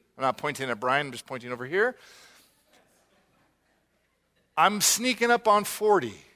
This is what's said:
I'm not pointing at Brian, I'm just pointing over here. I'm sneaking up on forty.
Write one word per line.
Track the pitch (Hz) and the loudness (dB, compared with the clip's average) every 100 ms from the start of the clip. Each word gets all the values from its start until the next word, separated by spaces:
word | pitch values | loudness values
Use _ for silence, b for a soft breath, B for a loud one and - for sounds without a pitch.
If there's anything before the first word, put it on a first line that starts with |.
| _ - | _ -4
I'm | |
not | 131 117 | -4 -2
pointing | 147 127 131 | -6 -6 -6
at | 110 | -4
Brian, | 127 139 143 | 0 0 -2
I'm | |
just | 123 - | -10 -12
pointing | 131 123 | -14 -10
over | 120 127 | -12 -6
here. | 185 240 247 b b b b b b _ _ _ _ _ _ _ _ _ _ _ _ _ _ _ _ _ _ _ - | -2 -2 -2 b b b b b b _ _ _ _ _ _ _ _ _ _ _ _ _ _ _ _ _ _ _ 2
I'm | 180 202 | 2 4
sneaking | - - 247 - 240 | 0 0 -2 0 2
up | 240 220 | 2 4
on | 208 | 2
forty. | 196 - 214 196 120 87 - | 2 -2 4 4 2 -10 -20